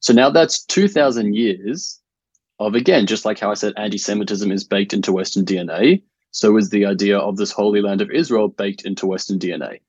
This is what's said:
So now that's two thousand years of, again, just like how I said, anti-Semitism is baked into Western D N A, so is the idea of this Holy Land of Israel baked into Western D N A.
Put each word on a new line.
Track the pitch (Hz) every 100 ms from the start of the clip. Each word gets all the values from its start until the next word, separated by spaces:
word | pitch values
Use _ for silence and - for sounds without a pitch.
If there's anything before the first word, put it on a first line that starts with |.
So | -
now | 117 131
that's | 147 160 - -
two | - 202
thousand | 196 143 120 107 104
years | 117 92 98 143 - - _ _ _ _ _ _
of, | 107 110
again, | 123 180 101
just | 110 -
like | 107
how | 104
I | 104
said, | 107 101
anti-Semitism | 107 101 - 104 101 104 101
is | 98
baked | 98 101 101
into | 107 95
Western | 92 95 - 95
D | 95
N | 87
A, | 82 113 190 _ _ _
so | - 110 107
is | 101
the | 104 101
idea | 98 101 101
of | 101 98
this | 101
Holy | - 104 104
Land | 101 98
of | 101
Israel | - 165 117 107
baked | 98 101 98 98
into | 95 95
Western | 95 - 98
D | 90
N | 85
A. | 64 50